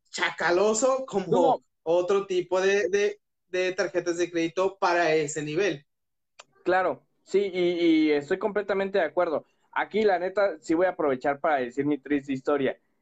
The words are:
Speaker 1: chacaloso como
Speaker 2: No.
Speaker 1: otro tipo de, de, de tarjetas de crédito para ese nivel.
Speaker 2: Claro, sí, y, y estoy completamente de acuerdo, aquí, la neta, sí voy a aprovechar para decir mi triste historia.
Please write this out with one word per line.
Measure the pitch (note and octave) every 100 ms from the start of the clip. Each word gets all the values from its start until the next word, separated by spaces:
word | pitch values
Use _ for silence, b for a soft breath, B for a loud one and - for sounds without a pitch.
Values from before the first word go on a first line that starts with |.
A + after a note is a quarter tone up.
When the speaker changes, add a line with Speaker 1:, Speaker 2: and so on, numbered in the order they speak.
| _
Speaker 1:
chacaloso | - E3+ - E3 F3+ G#3 A3 C4 C4 C4
como | G3+ F3
Speaker 2:
No. | F#3 E3 - _ _
Speaker 1:
otro | D#3+ F3 F3+ G3 F#3+
tipo | F3+ E3+ F#3
de, | F#3+ G3+ F3+
de, | G3+ G#3 - _ _ -
de | F3+ F#3
tarjetas | F#3 F3+ F3 F3 E3+
de | F3
crédito | E3+ E3 F#3 F#3+ -
para | F#3 F3 E3
ese | D#3 D3 D#3
nivel. | D3+ D#3 G3+ D3 _ _ _ _ _ _ - _
Speaker 2:
Claro, | - F#3 F3+ B2+ _ _
sí, | - G3 G3
y, | F3+ F3 F3 E3+ D#3+ D#3
y |
estoy | D3 C#3+ F#3+
completamente | G#3+ G3+ G3+ G3 G3 G3
de |
acuerdo, | D#3 F3+ F3 C3 - _ _ -
aquí, | D3+ G3+
la | G#3+ F3
neta, | F#3 G#3 G3 D#3
sí | -
voy | E3 F#3
a |
aprovechar | F3 D3+ C3 D3 C#3+
para | E3 C#3+
decir | A#2+ C#3 C#3+
mi | C#3+
triste | C#3 C#3+ C#3+
historia. | C3 D3+ C#3+ B2+ - _ _